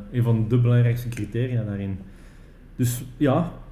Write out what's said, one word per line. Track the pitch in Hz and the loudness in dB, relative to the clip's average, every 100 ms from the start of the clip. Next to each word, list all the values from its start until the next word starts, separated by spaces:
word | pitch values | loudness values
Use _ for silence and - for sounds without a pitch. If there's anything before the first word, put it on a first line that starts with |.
| 101 | -4
een | 127 | 0
van | 117 113 107 | 2 2 2
de | 123 | 4
belangrijkste | 120 120 120 117 113 | 4 6 4 2 -4
criteria | - 104 113 127 123 | -6 -6 -4 -2 -2
daarin. | 104 101 98 95 - - - - - - - - | -2 -4 -4 -6 -10 -18 -20 -20 -20 -20 -18 -2
Dus | 127 - - - | -2 -2 -8 0
ja, | 143 139 170 - - | 2 2 0 -6 -16